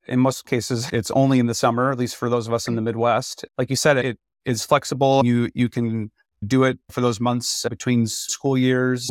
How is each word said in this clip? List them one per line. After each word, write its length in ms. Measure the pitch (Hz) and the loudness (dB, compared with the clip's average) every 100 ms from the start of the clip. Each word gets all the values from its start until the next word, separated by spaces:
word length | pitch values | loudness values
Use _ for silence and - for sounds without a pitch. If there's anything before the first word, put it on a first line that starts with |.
| - | 0
in 120 | 123 | 2
most 260 | 131 - - | 2 0 -4
cases, 440 | 123 - 117 120 | -4 -2 -4 -2
it's 180 | 117 - | -4 -2
only 280 | 135 135 131 | 2 4 4
in 80 | 120 | 2
the 60 | |
summer, 380 | 113 123 117 131 | 2 0 2 -2
at 60 | 127 | -2
least 180 | 120 - | -4 -4
for 140 | 120 | -2
those 180 | 120 110 | -2 0
of 60 | |
us 140 | 117 - | -4 -2
in 80 | 113 | -4
the 60 | |
Midwest. 640 | 113 113 117 113 - - - - | -2 0 0 0 -2 -12 -12 -6
Like 120 | 131 | -4
you 60 | 131 | 2
said, 220 | 156 135 | 2 2
it 200 | 127 110 _ _ - | 0 -6 _ _ -4
is 180 | 113 - | -4 2
flexible. 560 | 147 - 131 139 135 123 | 0 0 0 2 4 4
You, 240 | 120 120 | 2 0
you 140 | - 120 | 0 -2
can 420 | 127 117 113 107 _ _ - 104 | -2 -4 -4 -6 _ _ -10 0
do 160 | 131 | 2
it 160 | 131 120 - | 2 0 -6
for 120 | - | 0
those 180 | 123 104 | 0 2
months 460 | 120 120 - - 120 | 0 -2 -4 -4 -6
between 340 | - 123 120 | -4 0 2
s-, 100 | 110 | 2
school 440 | - - - 139 131 | -2 -8 -4 0 2
years. 520 | 127 127 127 123 123 | 2 2 0 -2 -4